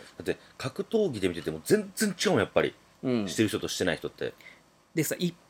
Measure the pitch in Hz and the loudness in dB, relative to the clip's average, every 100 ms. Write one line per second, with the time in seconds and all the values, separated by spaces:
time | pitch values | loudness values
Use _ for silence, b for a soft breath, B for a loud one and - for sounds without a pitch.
0 | - - 85 - b - 127 - 196 226 | -10 -10 -6 -6 b -8 -8 -6 -2 2
1 | 208 117 92 85 82 78 - 208 202 - | 2 0 -2 -2 -4 -6 2 2 2 -2
2 | 214 196 208 160 95 - 73 - _ _ | -2 0 2 2 4 2 2 -2 _ _
3 | 135 123 98 80 107 101 85 - 92 78 | -2 0 0 2 2 2 -4 -2 0 0
4 | 76 - 64 - B B _ _ _ 165 | -6 -6 -10 -10 B B _ _ _ -4
5 | 151 - 180 170 _ | -2 0 -2 -4 _